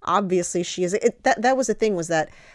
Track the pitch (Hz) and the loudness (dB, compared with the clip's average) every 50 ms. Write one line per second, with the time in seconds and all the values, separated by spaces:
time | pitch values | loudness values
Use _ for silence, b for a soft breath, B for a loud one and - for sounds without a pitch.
0 | - - 175 202 208 180 185 185 170 - - 180 175 - - - 185 170 190 208 | -4 0 0 0 0 2 0 0 0 0 -2 -4 -4 -4 -4 -4 -2 -2 0 0
1 | - 240 - - - 262 - - 220 254 269 262 262 233 208 - 226 214 202 170 | 2 0 0 2 0 0 0 2 2 2 2 2 0 -2 -2 0 0 0 0 -2
2 | 165 165 165 160 151 B B B B B B | -2 0 0 0 0 B B B B B B